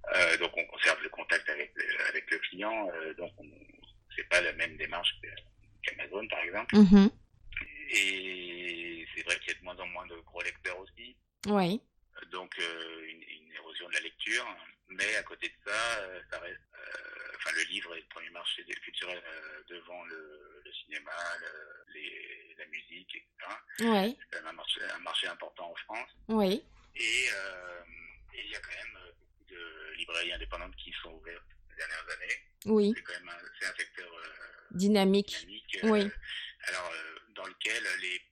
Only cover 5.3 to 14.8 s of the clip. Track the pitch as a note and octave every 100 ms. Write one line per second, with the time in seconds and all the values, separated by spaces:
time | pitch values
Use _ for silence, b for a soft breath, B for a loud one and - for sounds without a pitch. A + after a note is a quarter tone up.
5.3 | - - _ - - - - - F#2+ A2
6.3 | - - G#2 - G#3 G3+ G3+ G3 - -
7.3 | _ - - - - - G#2+ G2 F#2+ F#2+
8.3 | F#2 F2 F2 F2+ E2+ E2+ E2 D#2+ - F2
9.3 | F2+ - E2 F2+ F2 F2+ F2 F2+ E2+ E2
10.3 | F2 F2 F2 F#2 F2+ - - A#2+ - _
11.3 | _ G3 G#3 F3+ G3 _ _ _ - -
12.3 | F#2 F2+ - F2 E2 E2 E2 D#2+ E2 D#2
13.3 | D#2 D#2+ D#2+ D#2+ D#2+ F2 F2 E2 - -
14.3 | A2+ A#2+ F#2+ - -